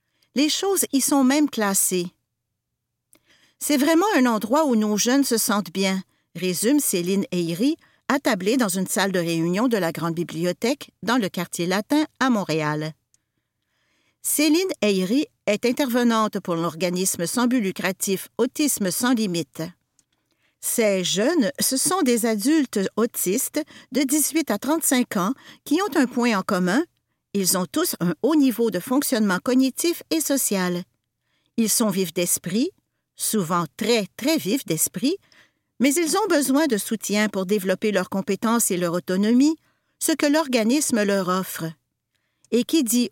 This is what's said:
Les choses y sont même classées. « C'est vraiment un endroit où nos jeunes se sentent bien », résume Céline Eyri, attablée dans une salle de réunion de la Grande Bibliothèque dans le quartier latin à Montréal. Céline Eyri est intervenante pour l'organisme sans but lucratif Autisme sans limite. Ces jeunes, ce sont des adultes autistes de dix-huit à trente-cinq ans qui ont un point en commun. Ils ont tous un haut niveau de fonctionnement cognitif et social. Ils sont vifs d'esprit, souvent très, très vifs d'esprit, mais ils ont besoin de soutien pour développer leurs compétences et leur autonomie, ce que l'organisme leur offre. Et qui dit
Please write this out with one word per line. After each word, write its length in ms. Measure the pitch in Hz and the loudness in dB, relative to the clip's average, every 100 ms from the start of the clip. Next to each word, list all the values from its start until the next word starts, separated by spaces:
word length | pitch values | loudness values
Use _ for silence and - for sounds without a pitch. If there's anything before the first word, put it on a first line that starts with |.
| _ _ _ | _ _ _
Les 140 | 233 302 | -2 0
choses 380 | - 392 370 - | 0 0 0 0
y 120 | 269 | 0
sont 200 | - 285 | 2 2
même 280 | 254 285 294 | 4 4 2
classées. « 560 | - 202 196 - 185 175 - _ _ _ _ _ _ _ _ _ _ _ _ _ _ | 0 -2 0 0 -2 -4 -10 _ _ _ _ _ _ _ _ _ _ _ _ _ _
C'est 160 | - 285 | -2 2
vraiment 300 | 294 330 403 349 | 4 4 4 4
un 80 | |
endroit 400 | 254 220 202 285 | 2 2 0 2
où 100 | 311 | 2
nos 220 | 226 214 208 | 2 2 0
jeunes 260 | 247 277 | 2 2
se 140 | 269 226 | 2 0
sentent 340 | - 208 170 | 0 0 -2
bien », 320 | 196 196 190 - _ _ | -2 0 -2 -6 _ _
résume 460 | 170 185 170 208 294 | -6 -4 0 2 2
Céline 460 | - 190 175 196 - | 2 -2 0 0 0
Eyri, 460 | 180 170 170 269 320 _ _ - | -2 -2 0 0 -2 _ _ -4
attablée 480 | 277 311 208 185 262 | -2 0 -2 0 0
dans 140 | 214 | 0
une 180 | 185 185 | -2 -2
salle 240 | - 196 | -2 -2
de 80 | 185 | 0
réunion 480 | 170 165 170 185 254 | -2 0 0 0 0
de 80 | 220 | 0
la 160 | 165 | -2
Grande 220 | 160 170 | -2 -4
Bibliothèque 760 | 165 175 160 175 180 226 294 - _ | -4 -6 -4 -4 -2 -2 -4 -8 _
dans 160 | 185 247 | -2 0
le 100 | 185 | 0
quartier 380 | - 175 - 175 | -4 -6 -4 -2
latin 400 | 185 208 294 311 - | -2 0 0 0 -2
à 100 | 262 | -2
Montréal. 640 | 226 175 156 151 151 156 - _ _ _ _ _ _ _ _ _ _ _ _ | 0 0 -2 -2 -4 -6 -10 _ _ _ _ _ _ _ _ _ _ _ _
Céline 500 | - - 311 320 381 - | -6 0 2 2 2 -2
Eyri 460 | 214 190 185 262 - _ | 0 0 0 0 -2 _
est 220 | - 208 240 | -4 -2 0
intervenante 720 | 254 277 240 240 226 220 202 | 0 0 0 2 2 0 -2
pour 160 | 185 165 | -4 -4
l'organisme 720 | 170 160 175 180 190 - 170 | -4 -2 -2 -2 -2 -2 -4
sans 200 | 247 247 | 0 0
but 140 | 254 | 2
lucratif 680 | 190 180 185 190 - 190 - - | 0 -2 -4 -4 -4 -4 -6 -4
Autisme 520 | 226 - 294 - 190 | -4 0 -2 0 -2
sans 220 | - 247 | -2 0
limite. 500 | 247 214 170 156 - 165 - _ _ _ _ _ _ _ _ - | 0 0 -4 -6 -8 -12 -14 _ _ _ _ _ _ _ _ -4
Ces 380 | - 220 190 | 0 2 2
jeunes, 480 | 175 185 233 349 196 - | 0 0 2 2 0 0
ce 160 | 208 269 | -2 0
sont 240 | - 370 | 0 2
des 240 | 262 240 | 2 2
adultes 560 | 233 220 220 320 269 214 190 - | 0 0 2 2 2 -2 -2 -2
autistes 640 | 233 - 180 220 - 294 311 - - | -2 -2 -2 -2 -2 -4 -6 -10 -6
de 80 | 254 | -2
dix-huit 500 | 277 302 269 311 311 | 0 0 0 0 -2
à 60 | 208 | -2
trente-cinq 640 | 247 320 - 254 240 208 | 0 0 2 0 0 0
ans 160 | 180 269 - - | -2 -2 -10 -20
qui 200 | - 311 | -2 0
ont 120 | 403 | 2
un 120 | 349 247 | 2 0
point 320 | 247 240 202 | 2 0 0
en 40 | |
commun. 400 | - 185 180 226 339 _ _ _ _ | 0 0 2 2 0 _ _ _ _
Ils 240 | 202 185 190 | -2 0 0
ont 80 | 180 | -2
tous 260 | 302 349 - | -2 -2 -2
un 140 | 175 170 | -2 0
haut 120 | 247 | 2
niveau 360 | 311 269 214 233 | 4 4 2 0
de 100 | 185 | -2
fonctionnement 600 | - 254 - 226 208 208 | -2 -2 0 0 0 0
cognitif 580 | - 254 262 - 339 330 - | 2 2 2 0 -2 -2 -4
et 140 | 320 | -4
social. 600 | - 277 - 196 180 175 185 _ _ _ _ _ _ - | 0 0 0 0 -2 -4 -8 _ _ _ _ _ _ -2
Ils 100 | 220 | 0
sont 220 | - 220 | 0 0
vifs 240 | 190 180 | 0 -2
d'esprit, 560 | 180 175 - 170 196 330 - _ _ _ | -2 -2 -2 -2 -2 -2 -4 _ _ _
souvent 520 | - - 220 160 175 170 - | -10 -4 -2 0 -2 -2 -4
très, 300 | 208 233 190 - | 0 0 -2 -4
très 220 | 262 320 | -2 -2
vifs 260 | 165 269 | 0 -4
d'esprit, 540 | 190 160 - 180 254 392 _ _ _ _ _ - | -2 -4 -4 -2 -2 -2 _ _ _ _ _ -2
mais 120 | 254 | 0
ils 240 | 285 320 359 | 2 0 0
ont 120 | 427 | 2
besoin 360 | 302 269 269 320 | 2 2 2 2
de 120 | 208 | 0
soutien 500 | - 220 - 208 214 | -2 -6 -2 -2 0
pour 160 | 202 | -2
développer 480 | 185 208 185 185 214 | -2 -2 0 -2 0
leurs 160 | 190 180 | 0 -2
compétences 640 | 196 185 190 226 233 - | -4 -2 -2 0 0 0
et 80 | 180 | 0
leur 160 | 175 | 0
autonomie, 640 | 175 - 185 214 247 294 320 _ _ _ _ | -2 -2 0 2 4 4 2 _ _ _ _
ce 140 | - | -2
que 120 | 320 | 0
l'organisme 800 | 294 302 311 240 214 285 285 226 | 2 2 2 0 2 2 0 0
leur 260 | 202 196 180 | 2 0 0
offre. 360 | 185 180 - 165 - _ _ _ _ _ _ _ | -2 -4 -6 -10 -10 _ _ _ _ _ _ _
Et 120 | 233 | 0
qui 200 | 233 320 | 2 0
dit 260 | 240 240 240 | 2 0 0